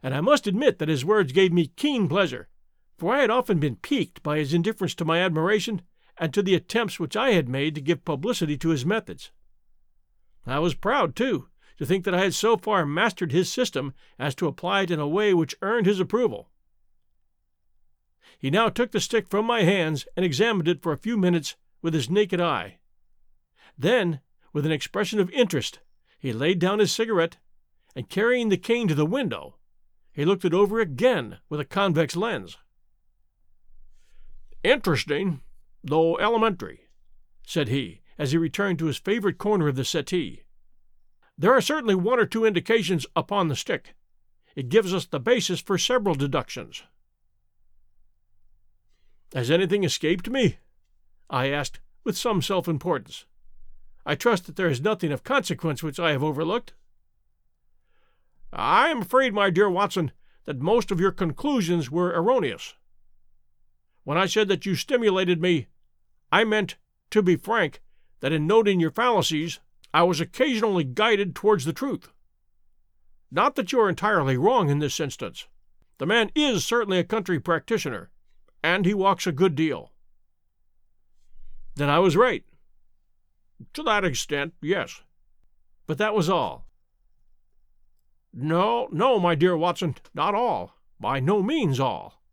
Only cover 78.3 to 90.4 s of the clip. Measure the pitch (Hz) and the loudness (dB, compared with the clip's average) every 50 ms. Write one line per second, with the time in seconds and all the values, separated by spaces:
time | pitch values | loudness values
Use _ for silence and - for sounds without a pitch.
78.3 | _ - - _ _ _ - 156 180 196 196 175 214 202 190 196 190 185 - 185 | _ -20 -20 _ _ _ 0 0 2 2 2 2 2 2 2 2 2 2 0 -4
79.3 | 156 131 180 190 151 131 160 160 131 85 64 - - _ _ - _ _ _ _ | 0 2 2 2 4 2 -2 -2 -2 -6 -8 -14 -20 _ _ -20 _ _ _ _
80.3 | _ _ _ _ _ _ _ _ _ _ _ _ _ _ _ _ _ - _ - | _ _ _ _ _ _ _ _ _ _ _ _ _ _ _ _ _ -20 _ -18
81.3 | - - - - - - - - - - 143 143 143 165 185 190 143 180 240 254 | -16 -12 -12 -10 -10 -10 -10 -10 -6 -2 0 2 4 4 6 6 6 6 4 4
82.3 | 196 110 - _ _ _ _ _ _ _ _ _ _ _ _ _ _ _ _ _ | 2 -2 -8 _ _ _ _ _ _ _ _ _ _ _ _ _ _ _ _ _
83.3 | _ _ _ _ _ _ - - - - 311 311 214 208 - - 131 - - - | _ _ _ _ _ _ -20 -16 -12 -6 -2 0 2 2 2 0 -2 -2 -4 -4
84.3 | 147 143 143 165 - - - 147 190 190 117 - - - - _ _ _ _ _ | -2 -4 -4 -4 -6 -8 -4 -2 -2 -2 -2 -6 -10 -20 -20 _ _ _ _ _
85.3 | _ _ _ _ _ _ _ _ _ _ _ - 156 139 208 214 214 220 165 160 | _ _ _ _ _ _ _ _ _ _ _ -8 -4 -2 -2 0 0 0 0 2
86.3 | 190 165 127 92 65 62 - - _ _ _ _ _ _ _ _ _ _ _ _ | 0 0 0 -2 -6 -10 -16 -20 _ _ _ _ _ _ _ _ _ _ _ _
87.3 | - _ _ _ _ _ _ _ _ _ _ _ _ _ _ _ _ _ _ _ | -20 _ _ _ _ _ _ _ _ _ _ _ _ _ _ _ _ _ _ _
88.3 | - - 127 151 160 175 190 220 233 240 - - - 151 214 269 262 208 175 175 | -14 -8 -4 0 2 2 2 2 2 0 -2 -4 -2 0 2 4 4 4 2 2
89.3 | 170 147 165 185 180 156 165 175 170 - 180 165 127 - - - _ - 147 190 | 2 4 2 2 2 2 0 -2 -2 -2 -4 -6 -6 -6 -14 -14 _ -2 -2 0
90.3 | 202 208 | 0 0